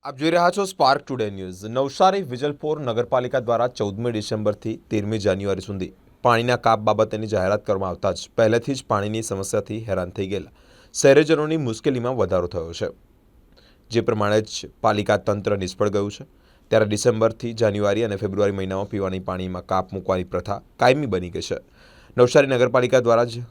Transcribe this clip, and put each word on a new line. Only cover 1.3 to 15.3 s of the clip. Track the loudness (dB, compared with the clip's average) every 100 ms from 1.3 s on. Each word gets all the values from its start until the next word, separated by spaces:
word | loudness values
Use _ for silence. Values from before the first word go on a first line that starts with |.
ન્યૂઝ. | -6 -10 -10 -6
નવસારી | -2 -2 4 2 4 -6
વિજલપોર | -4 -6 -4 -6 -4
નગરપાલિકા | -2 -2 0 -2 0 -2
દ્વારા | 0 0 -2
ચૌદમી | -2 -6 -4 -4
ડિસેમ્બરથી | -4 -6 -2 -2 -2 -8 -10 _
તેરમી | -4 -2 -2
જાન્યુઆરી | 0 -2 -2 -4 -6
સુધી | -8 -8 -10 _ _
પાણીના | 2 2 2 2
કાપ | 2 2
બાબતેની | 2 2 0 0 -2
જાહેરાત | 0 0 -2
કરવામાં | -2 -2 -2
આવતા | -2 -2
જ | -4 -6 0
પહેલેથી | 2 2 0
જ | -8 -2
પાણીની | -2 -2 -4
સમસ્યાથી | -4 -6 -2 -4 -4 -10 -4
હેરાન | -4 -4
થઈ | -6 -4
ગયેલા | -6 -8 _ _ _ -14
શહેરીજનોની | 4 8 8 6 2 2 -2
મુશ્કેલીમાં | -2 -2 -2 -2 -2 0
વધારો | 0 0 -2 -6
થયો | -8 -8
છે, | -8 -8 _ _ _ _ _ _ _ _ _
જે | -2 0
પ્રમાણે | 0 2 0
જ | 0 -12 -14 _
પાલિકા | 0 0 0 0
તંત્ર | 0